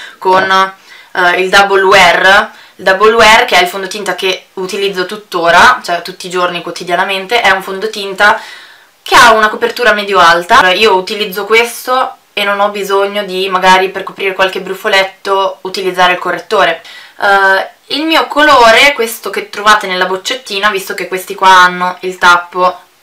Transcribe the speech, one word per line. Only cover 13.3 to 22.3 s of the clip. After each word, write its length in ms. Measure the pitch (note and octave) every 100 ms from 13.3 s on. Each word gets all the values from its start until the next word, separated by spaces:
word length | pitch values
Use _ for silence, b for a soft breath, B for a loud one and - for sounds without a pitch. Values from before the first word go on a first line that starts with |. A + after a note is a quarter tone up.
| F#3 F#3+
magari, 420 | F#3 F#3 F#3 F#3+
per 140 | G3
coprire 280 | F#3+ - G3
qualche 280 | F#3+ F#3+ F#3+
brufoletto, 1000 | F#3 F#3+ G#3+ G3 F#3+ - G3+ G3 F#3+ -
utilizzare 520 | F#3+ G3+ F#3 F3+ F3+
il 40 | F3+
correttore. 640 | F3+ E3+ - G#3+ E3+ E3 B B B -
Eh, 500 | G3+ G3 F#3+ F#3+ - - _
il 100 | C#4
mio 220 | D#4+ D#4 A#3+
colore, 680 | C#4+ D4+ C#4+ A#3 A3+ C#4
questo 340 | C#4+ A3+ - G3+
che 220 | G3+ G3+
trovate 360 | G#3 G#3 G#3+ F#3+
nella 200 | F#3 F#3
boccettina, 640 | F#3+ - B3+ - G3 G3+
visto 240 | F#3+ F#3+
che 140 | F#3+ F3+
questi 260 | F#3 F#3
qua 160 | F#3+ F#3+
hanno 480 | F#3 F3+ F3+ F3+ F3
il 160 | F#3 F3+
tappo, 640 | F#3